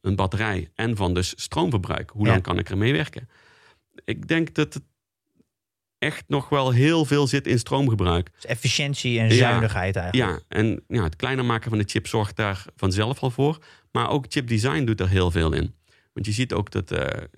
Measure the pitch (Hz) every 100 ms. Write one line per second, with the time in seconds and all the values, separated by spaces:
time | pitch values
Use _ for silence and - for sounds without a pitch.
0 | 98 98 95 101 110 92 82 - 113 107
1 | 90 87 90 - - 151 175 107 - -
2 | - 104 104 101 90 92 85 95 113 156
3 | 147 - 123 _ _ _ _ _ _ -
4 | - 113 - 160 156 - 147 143 - _
5 | _ _ _ _ _ _ _ _ _ _
6 | 147 - - 143 - 143 131 120 147 165
7 | 139 147 131 139 110 117 - 139 139 107
8 | 87 87 90 _ - 120 123 - 143 139
9 | 127 117 110 117 120 - 110 98 95 92
10 | 87 123 104 80 - - 110 80 - 117
11 | 82 82 127 131 123 117 113 110 98 -
12 | - 113 101 - 104 95 - - 95 92
13 | 110 139 135 120 143 160 - - _ 117
14 | 117 143 127 147 120 110 127 151 117 101
15 | 95 95 90 82 82 73 76 - _ _
16 | _ - 101 104 127 95 101 98 87 -
17 | 69 - 78